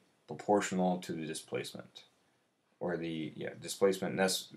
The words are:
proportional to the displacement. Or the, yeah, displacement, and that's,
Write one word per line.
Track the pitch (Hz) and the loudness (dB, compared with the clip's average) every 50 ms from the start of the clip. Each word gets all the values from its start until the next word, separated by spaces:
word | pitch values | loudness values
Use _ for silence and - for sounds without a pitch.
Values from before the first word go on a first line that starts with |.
| _ _ _ _ _ | _ _ _ _ _
proportional | - 78 - - - 104 - 196 - 95 92 92 92 90 92 | -12 -12 -8 2 4 4 4 4 2 2 2 2 2 2 0
to | - - 87 | -2 -6 -6
the | 80 80 | -4 -4
displacement. | 76 80 - - - - 62 64 - - - - - _ - - _ _ _ _ _ _ _ _ _ _ _ _ _ _ _ | -6 -6 -8 -8 -6 -6 -6 -6 -6 -10 -12 -16 -16 _ -20 -20 _ _ _ _ _ _ _ _ _ _ _ _ _ _ _
Or | - - 87 | -4 -4 -2
the, | 82 - - - 80 78 73 73 | -2 -4 -4 -4 -4 -4 -6 -6
yeah, | - 78 - - - 80 | -8 -8 -8 -8 -10 -10
displacement, | 85 - - 98 98 92 92 95 87 - | -10 0 4 4 4 6 4 0 -2 2
and | - | 4
that's, | 95 95 92 - - - - | 4 4 4 0 -2 -6 -14